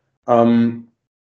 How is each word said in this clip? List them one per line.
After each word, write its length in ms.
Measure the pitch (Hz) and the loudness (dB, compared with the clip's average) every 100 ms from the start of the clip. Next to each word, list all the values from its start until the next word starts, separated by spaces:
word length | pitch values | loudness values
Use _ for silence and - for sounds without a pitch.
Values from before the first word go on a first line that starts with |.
| _ _ - | _ _ -2
Ähm, 600 | 120 117 117 117 117 - _ _ _ | 0 2 2 -2 -6 -16 _ _ _